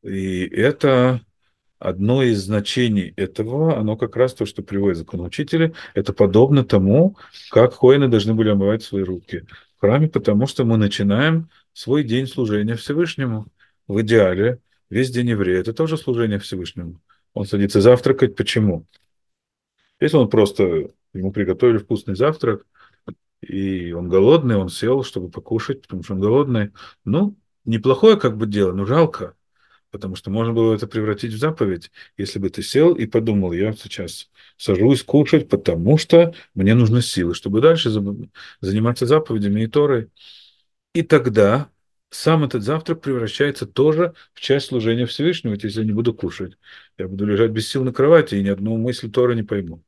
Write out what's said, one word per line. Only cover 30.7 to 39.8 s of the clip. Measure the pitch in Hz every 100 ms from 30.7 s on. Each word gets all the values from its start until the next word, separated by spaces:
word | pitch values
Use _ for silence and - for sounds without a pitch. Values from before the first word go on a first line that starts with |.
| 110
это | 110
превратить | 110 107 104 120
в | 110
заповедь. | 151 160 104 87 - - - -
Если | 98 -
бы | 95
ты | -
сел | 98 135 170
и | - 107
подумал: | 120 113 101 92
«Я | 87 107
сейчас | 107 - - 90 - - _ _ _
сажусь | - 92 113 131
кушать, | - 147 147 156 -
потому | 101 - 82 90 156
что | - 170 170 165 -
мне | - 95 117
нужны | 113 120
силы, | 120 - 90
чтобы | 90 107 104
дальше | 151 165 123
за-, | 107 101 101 - - - _
заниматься | 95 104 117 123 123
заповедями | 156 156 110 101 104
и | 113
Торой». | 147